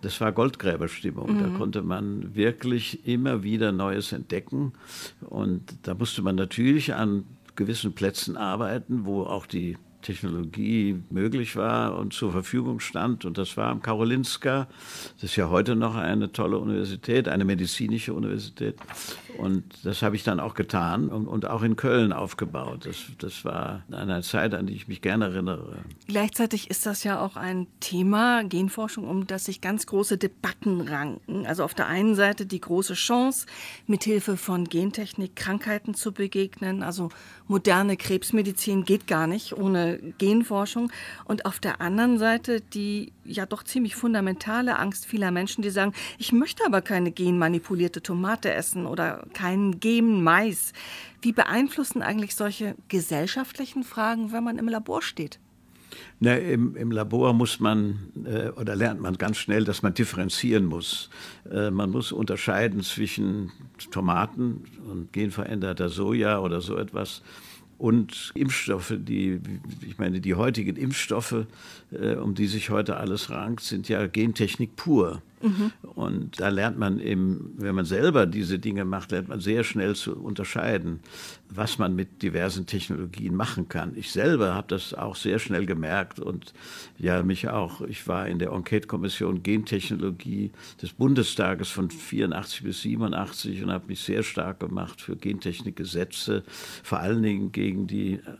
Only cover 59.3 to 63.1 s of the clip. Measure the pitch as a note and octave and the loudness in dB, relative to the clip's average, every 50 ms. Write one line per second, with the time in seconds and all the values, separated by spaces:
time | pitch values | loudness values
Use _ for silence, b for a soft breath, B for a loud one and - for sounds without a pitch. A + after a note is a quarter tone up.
59.3 | G#2 - - - G2+ A2 G#2+ G2+ G2 - - G2+ F2+ - A2+ - - F#2 F#2+ F#2 | -2 -2 0 2 4 4 4 2 0 2 2 2 4 2 0 0 2 -2 -2 0
60.3 | - - - A#2+ A2 G#2+ F#2+ E2+ D#2+ E2+ - - - - - - B B B B | 0 0 2 4 4 4 4 4 0 -2 -4 -4 -4 -6 -6 -10 B B B B
61.3 | B B B - F#2+ G2+ G#2 G#2 F#2+ G2+ G#2 F#2+ G2 B2+ A#2 - - - A2+ G2 | B B B -6 -2 0 0 0 0 0 0 0 0 0 -2 -2 -2 -2 -2 -2
62.3 | F#2+ - - A#2 F#2 G2+ A#2 A2+ G2 G2+ F#2 - - A2 G#2+ G2 | -2 -2 0 0 2 4 2 2 2 -2 -4 -4 -2 -2 -2 -2